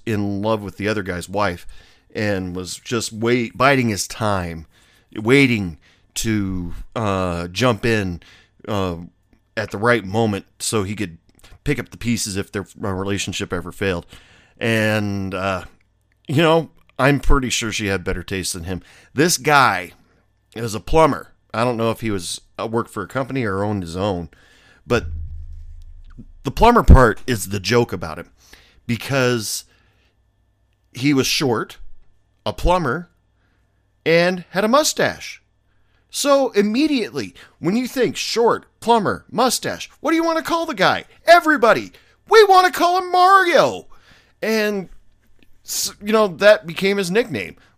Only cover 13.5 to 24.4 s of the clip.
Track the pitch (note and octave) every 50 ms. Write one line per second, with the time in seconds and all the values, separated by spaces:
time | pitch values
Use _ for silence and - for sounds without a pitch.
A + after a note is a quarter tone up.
13.5 | F#2+ F2+ F2 F2+ - - G2+ G2 F2+ F2 - - - - - _ _ _ _ _
14.5 | _ _ - A#2 A2+ A2 G#2+ G#2+ G#2+ G#2+ G#2 G2+ G2 G2+ F#2+ F#2+ F#2+ F#2 F#2+ G2
15.5 | F#2+ F2+ - - _ _ _ _ _ _ _ _ _ _ _ - C3+ C#3+ E3+ D#3
16.5 | D#3+ E3 D3 - _ _ _ _ _ - B2+ C#3 C#3+ C3 - - C#3+ C#3 B2+ A2+
17.5 | - - A#2+ A2 F#2+ A2 G#2+ G2 G2 F#2 E2+ F#2+ F2+ F2+ E2+ - G2 F#2+ E2+ -
18.5 | - F2+ E2 F2+ F#2+ E2+ - - - - - _ - A#2+ D#3 F3+ - - B2 D3+
19.5 | D3 C#3 B2+ A2+ G2 F2+ F2+ E2+ - _ _ _ _ _ _ _ _ _ _ _
20.5 | - G#2+ A#2+ A2+ G2 G#2+ - - - D#3+ D#3+ D3 A2+ D#2+ - - _ _ _ _
21.5 | - A2 A#2+ B2 A#2+ A2 A2+ A2+ G#2+ - A#2 A2 G2+ F#2+ E2+ - - - - _
22.5 | _ - G2 A#2 A2 A#2 G#2 - - A2 F#2 - - C3 C3+ A#2 C3+ C3+ A#2 G#2
23.5 | F#2+ G2 G#2 G#2 G#2+ G2+ F2 E2 D#2+ F#2 F#2+ G#2+ F#2 F2 E2 - - _